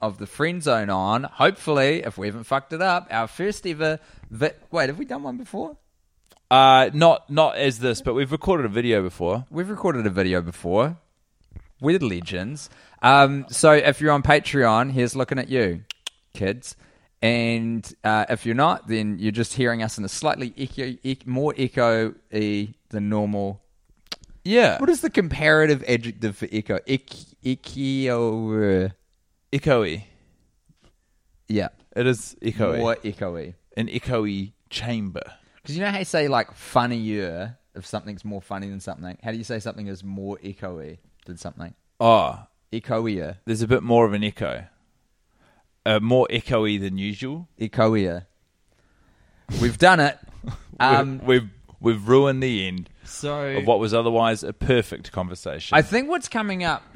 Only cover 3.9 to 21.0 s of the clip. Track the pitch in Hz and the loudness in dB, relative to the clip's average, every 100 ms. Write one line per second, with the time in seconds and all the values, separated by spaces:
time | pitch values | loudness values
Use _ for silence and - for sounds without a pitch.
3.9 | 156 _ - - 113 147 - - 165 135 | -2 _ -20 -16 -4 -4 -4 -8 -2 -2
4.9 | 151 285 262 285 247 247 196 311 294 _ | -2 -8 -10 -10 -12 -12 -10 -10 -12 _
5.9 | _ _ _ _ _ - 131 135 131 131 | _ _ _ _ _ 2 6 8 8 6
6.9 | 147 170 - - 143 156 - 139 113 123 | 6 6 6 0 2 2 2 -2 0 -2
7.9 | 113 135 120 135 151 - 175 120 104 120 | -2 -2 -2 -2 -4 0 0 0 -2 2
8.9 | 107 92 - 87 110 135 160 185 208 190 | 2 0 -4 -2 -2 -6 -8 -8 -4 -2
9.9 | 131 107 92 92 90 85 - 85 98 139 | 0 -2 0 0 0 -2 -8 -2 0 0
10.9 | 170 _ _ _ _ _ - - _ 135 | -2 _ _ _ _ _ -20 -20 _ 0
11.9 | 185 131 87 85 95 101 147 - - - | 0 0 -4 -6 -8 -8 -10 -16 -20 -20
12.9 | - 120 139 139 139 135 - 160 151 147 | 0 4 6 6 2 -6 4 6 6 6
13.9 | 135 151 143 139 151 - 143 117 110 131 | 2 2 2 4 4 4 2 4 4 2
14.9 | 131 120 135 123 131 101 127 101 85 104 | 0 0 0 -4 -4 -2 0 0 -2 -10
15.9 | - - _ _ - 98 120 - - _ | -16 -16 _ _ -6 -4 -4 -8 -20 _
16.9 | _ _ - 113 120 117 117 113 117 - | _ _ -2 0 2 0 0 -2 -4 -8
17.9 | - 107 107 104 113 117 117 160 185 - | -6 0 2 2 -2 -2 2 2 0 -2
18.9 | 110 107 95 107 104 117 - 123 117 110 | -2 -2 -2 -4 -2 -4 0 0 0 -4
19.9 | - 95 - 151 - 123 - 135 - 131 | -6 -8 -4 -2 -2 -6 -8 -12 -8 -10
20.9 | 123 | -8